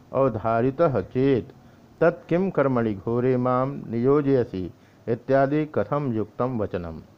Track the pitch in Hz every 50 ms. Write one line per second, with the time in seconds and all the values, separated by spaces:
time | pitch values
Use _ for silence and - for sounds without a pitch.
0 | - - - 131 135 131 110 107 - 113 113 117 123 135 135 165 170 156 127 101
1 | 90 - - 127 135 139 135 110 - - - - - - - - - - - -
2 | 156 175 170 - - - 160 175 196 190 - 151 135 139 127 120 113 110 104 92
3 | - 117 117 123 123 131 127 123 123 127 123 127 131 139 143 - - - 110 117
4 | 120 135 143 151 139 139 135 127 113 - - 92 90 82 - _ - - _ _
5 | _ 110 123 - - - 131 139 139 135 147 151 151 151 - 107 101 - 143 147
6 | 147 131 113 110 101 - - - 120 131 127 110 101 90 - 90 87 85 80 73
7 | - - -